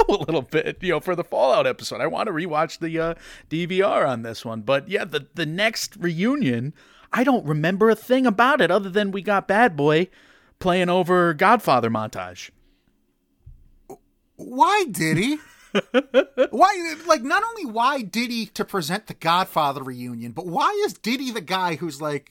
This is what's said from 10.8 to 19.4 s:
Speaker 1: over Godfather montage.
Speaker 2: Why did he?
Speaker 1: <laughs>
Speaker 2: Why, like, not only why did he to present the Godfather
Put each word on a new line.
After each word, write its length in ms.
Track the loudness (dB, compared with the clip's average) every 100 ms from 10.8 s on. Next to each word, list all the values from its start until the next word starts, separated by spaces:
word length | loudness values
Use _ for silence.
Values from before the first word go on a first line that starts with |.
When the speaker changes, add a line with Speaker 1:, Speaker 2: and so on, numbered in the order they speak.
| 2
Speaker 1:
over 420 | 2 4 4 4
Godfather 560 | 4 4 4 4 2 2
montage. 640 | -2 -4 -8 -12 -14 -18 _ _ _ _ _ _ _ _ _ -20 -20 -20 _ -20 -20 _ _ _ -18
Speaker 2:
Why 480 | -4 2 4 2 0
did 260 | -2 0 0
he? 220 | 0 -2 -8 -20 _
Speaker 1:
<laughs> 40 | -4 0 -2 0 0 0 0 0
Speaker 2:
Why, 440 | 4 4 2 -6 -4 0
like, 160 | 0
not 200 | 2 0
only 220 | 0 -6 -6
why 360 | 0 0 0
did 280 | -4 -4 -4
he 160 | -4 -6
to 180 | -8
present 420 | -6 -4 -4 -6 -8
the 80 |
Godfather 680 | -6 0 0